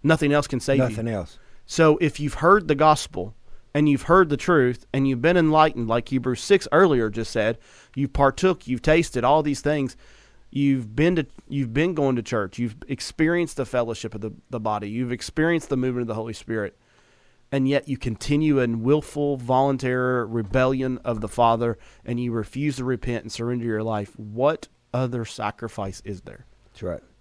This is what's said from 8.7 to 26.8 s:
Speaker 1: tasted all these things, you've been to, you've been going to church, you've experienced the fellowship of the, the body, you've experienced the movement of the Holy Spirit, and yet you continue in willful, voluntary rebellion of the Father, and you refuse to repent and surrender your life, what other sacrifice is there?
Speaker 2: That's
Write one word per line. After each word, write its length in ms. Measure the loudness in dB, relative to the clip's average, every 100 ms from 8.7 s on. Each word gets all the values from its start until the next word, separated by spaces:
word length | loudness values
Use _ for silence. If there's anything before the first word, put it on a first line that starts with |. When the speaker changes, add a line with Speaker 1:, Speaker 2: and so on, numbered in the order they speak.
| -2
Speaker 1:
tasted 440 | 2 4 2 0
all 180 | 2 2
these 180 | 2 -2
things, 380 | -2 -2 -4 -8 -20 -20 _ -20 -10
you've 460 | 0 2 0 -2 0
been 200 | 2 2
to, 100 | -4 -12 _
you've 240 | -6 -2
been 180 | 0 0
going 240 | 0 0 0
to 60 |
church, 360 | -2 -4 -4 -4
you've 180 | -6 -6 -10
experienced 680 | -10 -10 -2 0 0 -2 -4
the 80 | -4
fellowship 480 | -2 -4 -6 -10
of 80 | -10
the, 100 | -10 -12 _
the 100 | -6
body, 300 | -4 -4 -4
you've 240 | -6 -6
experienced 560 | -6 -6 0 2 0 -2
the 80 | -2
movement 240 | -2 -2
of 60 | -4
the 60 |
Holy 180 | -6 -8
Spirit, 460 | -10 -6 -4 -4 _ _ _ _ _ _ _ _
and 160 | -2 2
yet 180 | 0 -2
you 120 | -6
continue 600 | -4 -6 -2 0 2 2
in 240 | 2 0
willful, 540 | 2 0 0 -4 -4 -4
voluntary 880 | 0 2 2 0 -2 -2 0 -2
rebellion 720 | -2 -4 0 2 2 2 -2 -4
of 160 | -4 -4
the 80 | -6
Father, 480 | 2 4 4 0 -4 -12 -18 -8
and 120 | -6
you 140 | -4
refuse 440 | -4 -6 -4 -4 -2
to 80 |
repent 380 | -4 -4 -4 -6
and 60 | -8
surrender 360 | -8 -4 -4 -2
your 160 | -2
life, 360 | -2 -4 -6 -12
what 480 | -12 0 0 0 -10 _ _
other 300 | -4 -4 -4 -8
sacrifice 760 | -6 -8 -6 -12 -8 -10 -10 -12
is 160 | -12
there? 240 | -12 -20 -20 _ _
Speaker 2:
That's 100 | -10